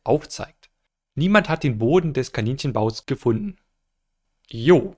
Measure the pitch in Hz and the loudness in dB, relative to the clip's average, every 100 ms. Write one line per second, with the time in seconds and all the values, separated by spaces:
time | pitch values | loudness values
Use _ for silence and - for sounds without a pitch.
0 | - 147 - - - _ _ _ _ _ | -2 -2 -2 -12 -12 _ _ _ _ _
1 | _ - 175 208 175 160 143 107 113 180 | _ -2 2 2 2 -2 -2 0 2 2
2 | 165 131 123 - 110 135 143 110 110 107 | 2 -4 -4 -4 -4 -4 -4 -2 -2 -4
3 | - 131 120 110 104 180 _ _ _ _ | -8 -2 0 0 -4 -12 _ _ _ _
4 | _ _ _ _ _ 117 127 170 190 | _ _ _ _ _ -4 4 4 4